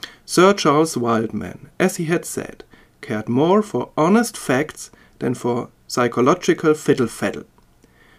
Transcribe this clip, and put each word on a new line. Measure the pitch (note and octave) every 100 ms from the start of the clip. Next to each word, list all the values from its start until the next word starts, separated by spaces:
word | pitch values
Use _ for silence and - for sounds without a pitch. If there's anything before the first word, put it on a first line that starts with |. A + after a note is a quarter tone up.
| - - -
Sir | - F#3 G3+
Charles | D#3+ D3 D#3+ -
Wildman, | A#2 A2+ A2+ G#2 F2+ - - -
as | F#3+ F#3
he | D#3+
had | E3+ -
said, | - - - - - _ _ -
cared | G#2+ A2
more | B2 E3 G#3
for | G#3 B2 - -
honest | E3 A3 A3+ -
facts | - C3 D3+ - - - _ -
than | C3
for | B2 A#2+ A#2+ - _ -
psychological | - A#2+ - C3 F3+ - - D#3+
fiddle-faddle. | D3+ - C3 A#2 - G2 - - _ _ _ _ _ _